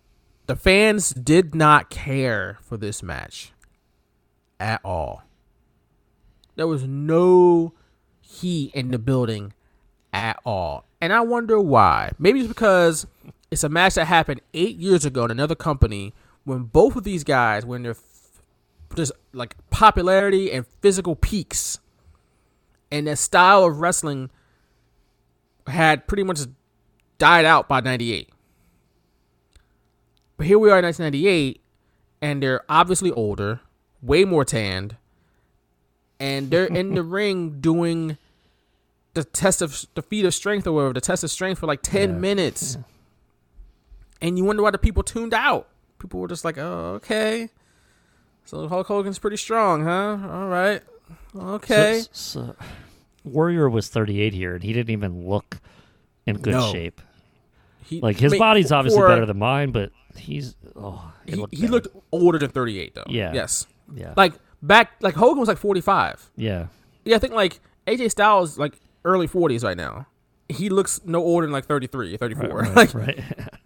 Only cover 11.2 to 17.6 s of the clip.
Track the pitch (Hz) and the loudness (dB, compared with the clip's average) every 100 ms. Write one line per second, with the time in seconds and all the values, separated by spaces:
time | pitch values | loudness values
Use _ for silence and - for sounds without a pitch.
11.2 | 233 240 226 220 185 127 95 64 50 - | 2 -2 0 2 4 6 6 4 -2 0
12.2 | 165 269 233 233 226 185 170 156 - _ | 2 2 -2 0 2 4 4 0 -8 _
13.2 | - - _ - 147 160 185 180 160 175 | -20 -20 _ -4 -2 2 2 2 2 2
14.2 | 156 139 _ 156 190 190 180 180 143 127 | 2 -6 _ -4 -4 -2 2 2 2 -2
15.2 | 117 117 151 165 165 139 117 104 98 - | -2 -2 -4 -2 -4 2 2 2 -10 -14
16.2 | _ _ 139 127 120 156 233 254 202 185 | _ _ -8 -8 2 4 6 2 -6 -6
17.2 | 143 135 117 104 | 0 2 2 0